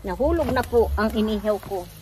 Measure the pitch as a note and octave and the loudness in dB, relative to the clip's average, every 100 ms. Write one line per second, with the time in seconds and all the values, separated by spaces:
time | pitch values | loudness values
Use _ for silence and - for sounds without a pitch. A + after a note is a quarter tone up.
0 | G3 F3 C#4+ E4+ B3 B3+ A#3+ A#3+ G#3+ - | -6 0 0 2 0 0 2 4 4 2
1 | G#3+ A3+ G#3+ G#3+ G#3+ G3+ - G3 F3 - | 0 0 0 0 0 -2 -4 -8 -8 -14